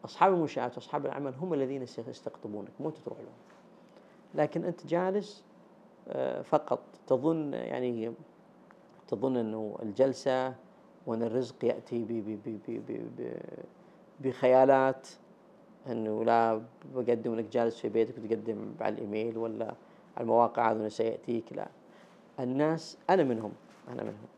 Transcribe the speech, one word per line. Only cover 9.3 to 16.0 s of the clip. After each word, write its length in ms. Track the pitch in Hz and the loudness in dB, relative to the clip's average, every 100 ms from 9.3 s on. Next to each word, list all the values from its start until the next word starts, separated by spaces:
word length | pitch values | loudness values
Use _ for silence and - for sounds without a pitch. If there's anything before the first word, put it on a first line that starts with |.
| 127 | 2
أنه 400 | 110 110 107 - | 0 -2 -6 -6
الجلسة 720 | 110 101 135 131 139 127 131 127 - - - - - | -6 4 4 4 0 0 0 -6 -18 -20 -20 -14 -6
وأن 180 | 113 | -2
الرزق 420 | 117 117 120 - 117 | 0 0 -2 -2 -2
يأتي 380 | 117 - 120 | -2 -4 -6
ب-، 40 | 110 | -2
ب-، 340 | 117 104 107 110 | -4 -4 -6 -8
ب-، 160 | 107 - | -8 -8
ب-، 240 | 113 117 | -10 -8
ب-، 300 | 113 117 123 | -8 -8 -8
ب-، 460 | 123 113 - - - - - - - - | -8 -8 -12 -14 -16 -20 -20 -20 -20 -4
بخيالات، 880 | 131 123 127 127 131 135 135 131 - - - - - - - - 135 | -4 4 8 10 10 8 6 2 -8 -20 -20 -20 -20 -20 -20 -18 -6
أنه 360 | 113 | -4